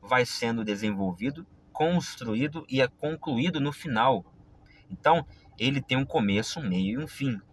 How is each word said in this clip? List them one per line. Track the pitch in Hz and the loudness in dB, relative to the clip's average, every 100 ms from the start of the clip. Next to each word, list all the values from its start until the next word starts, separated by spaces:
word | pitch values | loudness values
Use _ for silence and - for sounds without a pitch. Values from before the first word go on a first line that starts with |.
vai | - 127 120 | 0 0 2
sendo | - 117 117 | 0 -2 -2
desenvolvido, | 107 101 107 98 95 90 117 147 175 - - | -2 -2 -2 -2 -2 -2 -6 -6 -14 -20 -16
construído | - 156 175 143 - 120 107 147 160 - | -2 2 2 0 -8 -4 -2 -2 -4 -4
e | 131 | 0
é | 127 | 0
concluído | _ 147 160 - 120 165 165 | _ -6 -4 -2 0 0 0
no | 143 | -2
final. | 143 160 110 123 113 - - - - - - - | -4 -4 2 4 2 -2 -20 -20 -20 -20 -20 -18
Então, | 180 147 170 151 - - - | 0 4 4 2 -14 -20 -2
ele | 117 139 | 0 0
tem | - 131 | 0 0
um | |
começo, | 135 - 104 101 110 - | 2 2 2 2 0 -4
um | 139 | -2
meio | 90 95 120 | 0 0 -2
e | |
um | 151 | -6
fim. | - 139 107 - | -4 -2 -2 -6